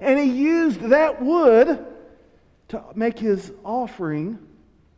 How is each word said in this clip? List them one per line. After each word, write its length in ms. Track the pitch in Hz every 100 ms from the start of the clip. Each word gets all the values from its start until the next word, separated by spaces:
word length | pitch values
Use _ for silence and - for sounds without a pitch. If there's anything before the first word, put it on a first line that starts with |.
and 160 | 226 269
he 80 | 285
used 540 | 247 294 330 330 208
that 420 | 226 277 311 -
wood 640 | 254 339 294 226 277 311 - - - _ _ _ _ _ -
to 160 | 185 -
make 240 | 196 226 233
his 320 | 220 196 175 -
offering 720 | 190 240 240 - 165 151 170 226 - _ _ _ _